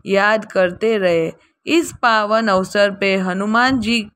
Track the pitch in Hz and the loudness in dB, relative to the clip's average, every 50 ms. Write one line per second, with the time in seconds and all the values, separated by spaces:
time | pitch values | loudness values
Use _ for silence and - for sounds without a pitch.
0 | - 180 196 196 202 208 220 214 214 - - 196 185 180 180 - 214 226 226 208 | -4 0 0 2 2 2 0 0 -2 -4 0 0 0 0 -2 -2 -2 -2 0 0
1 | 185 180 170 165 160 170 - _ _ _ _ _ - - 294 339 302 - - - | 0 0 0 0 -2 -4 -6 _ _ _ _ _ -4 -2 0 0 -2 -4 -8 -2
2 | - 240 220 214 208 208 220 220 226 214 190 190 190 190 - 208 202 202 190 196 | 0 2 2 2 0 0 0 0 2 2 0 0 0 0 0 0 2 2 0 -2
3 | 202 196 190 190 185 185 180 190 202 208 220 233 247 262 269 247 208 220 233 233 | 0 0 0 0 -2 -2 -4 -4 -2 0 0 2 2 2 0 0 0 0 -2 -2
4 | 208 208 _ | -2 -6 _